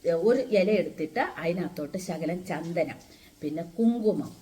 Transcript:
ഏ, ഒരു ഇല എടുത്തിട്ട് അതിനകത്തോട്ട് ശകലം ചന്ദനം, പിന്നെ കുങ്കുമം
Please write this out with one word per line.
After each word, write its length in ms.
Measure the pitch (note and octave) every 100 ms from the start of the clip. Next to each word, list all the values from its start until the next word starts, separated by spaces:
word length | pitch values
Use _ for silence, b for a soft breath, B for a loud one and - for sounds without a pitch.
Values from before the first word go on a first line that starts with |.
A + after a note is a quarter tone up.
| -
ഏ, 80 | E3 G3+
ഒരു 140 | C4 B3 G#3
ഇല 100 | F#3 G#3
എടുത്തിട്ട് 420 | D#3 - D#3 A#3+ F4 -
അതിനകത്തോട്ട് 560 | E3+ F#3 D#3 - D3 F#3+
ശകലം 420 | - D#3+ D#3+ F3+ F3+
ചന്ദനം, 540 | D#3 E3 E3+ D3 A2 B B B _
പിന്നെ 220 | D3+ D#3 E3+ -
കുങ്കുമം 540 | A3+ A#3+ G#3+ E3 B2 -